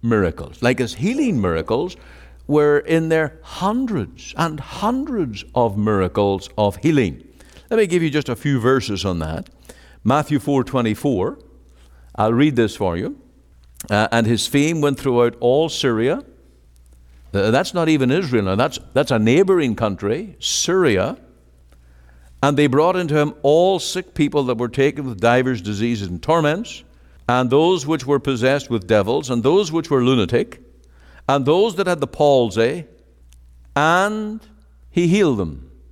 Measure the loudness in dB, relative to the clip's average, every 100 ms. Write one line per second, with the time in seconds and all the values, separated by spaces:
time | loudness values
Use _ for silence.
0 | 0 0 0 -4 -14 -4 -2 0 -4 -2
1 | -4 0 0 0 0 -2 -2 -4 -4 -10
2 | -20 -20 -20 -20 -2 2 4 2 2 0
3 | 2 0 0 -6 -18 -4 -2 -2 -2 -4
4 | -6 -10 -16 -4 -4 -4 -12 -6 -4 -4
5 | -4 -4 -4 -6 -6 0 0 0 0 0
6 | 0 0 0 -2 -6 -2 -2 0 0 2
7 | 0 -4 -18 -20 -20 -20 -4 0 2 0
8 | 0 -2 -4 -4 -2 0 2 2 0 -4
9 | -2 -4 -4 -8 -10 _ -20 -20 -20 -6
10 | 0 0 0 -2 0 0 0 -2 -2 -2
11 | -2 -2 -2 -6 -20 -20 _ _ -20 -20
12 | -18 -2 0 4 2 2 0 0 -4 -2
13 | -6 -10 _ _ _ -20 _ -20 -4 0
14 | 2 0 0 0 0 0 0 0 -2 0
15 | 0 2 2 2 0 2 0 -2 -2 0
16 | 0 -2 -8 -20 _ _ _ _ -20 -20
17 | -20 -20 -6 -2 2 2 0 -2 2 2
18 | 2 0 2 0 0 0 0 -2 -4 -2
19 | 0 2 4 4 4 2 0 -2 -2 -2
20 | -4 -4 -6 -10 -6 -4 0 2 2 2
21 | 0 -6 -16 _ _ _ _ -20 -20 -20
22 | -20 -20 -20 -2 0 2 2 4 2 0
23 | 0 0 0 0 2 4 4 0 -4 -8
24 | -8 -2 0 0 -2 -2 -4 0 0 0
25 | -8 -2 2 2 2 -2 -4 -4 -2 -2
26 | -6 -8 -2 0 2 -2 -6 -14 -20 -20
27 | -20 -12 -2 0 2 4 4 0 -2 -4
28 | 0 -2 0 0 0 0 -2 -6 0 0
29 | 2 -2 -2 -2 2 2 2 -4 -2 0
30 | 2 2 2 0 -2 -10 -20 -20 -20 -20
31 | -20 -12 -2 0 2 2 2 0 -2 -2
32 | -4 0 4 4 2 2 0 0 -10 -20
33 | _ _ -20 -20 -20 -20 -6 0 2 2
34 | 0 -2 -6 -10 -14 -20 _ _ -6 0
35 | 2 4 2 2 -4 -8 -18 -20 -20